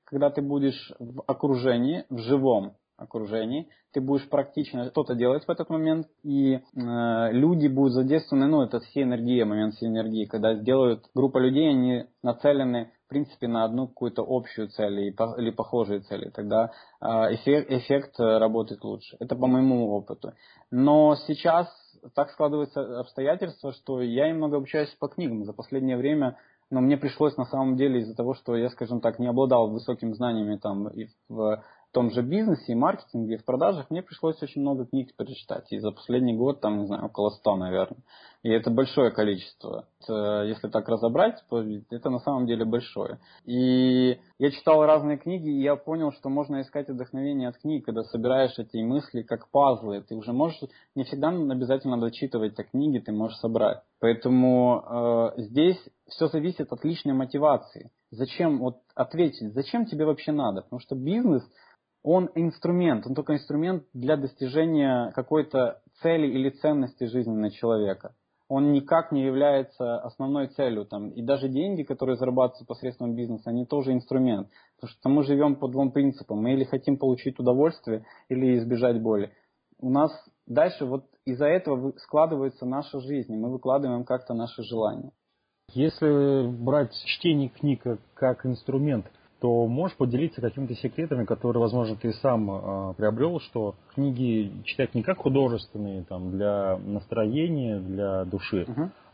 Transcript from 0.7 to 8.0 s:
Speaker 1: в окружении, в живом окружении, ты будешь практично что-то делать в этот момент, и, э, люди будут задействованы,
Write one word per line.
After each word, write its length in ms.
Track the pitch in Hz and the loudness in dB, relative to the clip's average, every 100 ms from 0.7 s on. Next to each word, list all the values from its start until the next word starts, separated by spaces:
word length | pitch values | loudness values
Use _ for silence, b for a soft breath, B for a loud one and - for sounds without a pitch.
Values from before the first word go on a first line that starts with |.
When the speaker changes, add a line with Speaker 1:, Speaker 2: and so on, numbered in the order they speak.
| 127 - - | -2 -8 -16
Speaker 1:
в 240 | 117 127 - | -14 -8 -6
окружении, 800 | 135 147 127 127 120 127 170 - | -2 0 2 2 2 2 -2 -6
в 80 | 120 | -8
живом 560 | 113 139 131 110 98 - _ _ | 0 2 4 2 0 -10 _ _
окружении, 720 | - 117 104 110 113 143 - b b | -12 -8 -4 -4 -2 -6 -8 b b
ты 80 | 139 | -4
будешь 260 | 131 139 139 | 0 0 0
практично 600 | 139 135 - 143 127 123 | -2 -2 -4 -6 -6 -4
что-то 260 | 156 135 120 | -2 -2 0
делать 300 | 123 143 - | 2 2 -2
в 40 | |
этот 200 | 170 165 | -4 -4
момент, 380 | 160 160 160 156 _ | -2 0 -2 -4 _
и, 320 | 147 139 135 131 | -2 2 2 0
э, 760 | - - 120 120 117 113 113 | -4 -8 -4 -2 0 0 2
люди 360 | 120 156 175 147 | 4 4 4 2
будут 260 | 135 135 | 4 2
задействованы, 540 | 123 | 2